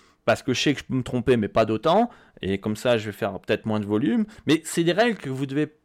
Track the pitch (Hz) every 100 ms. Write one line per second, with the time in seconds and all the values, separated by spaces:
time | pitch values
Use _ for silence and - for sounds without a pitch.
0 | _ _ - 107 - 120 160 131 - 131
1 | 120 127 127 120 101 120 110 110 156 190
2 | 240 - - - 90 98 - 107 127 120
3 | 107 98 104 92 - 107 110 107 101 107
4 | 170 233 214 - - 165 - - 170 175
5 | 240 208 139 131 139 139 151 _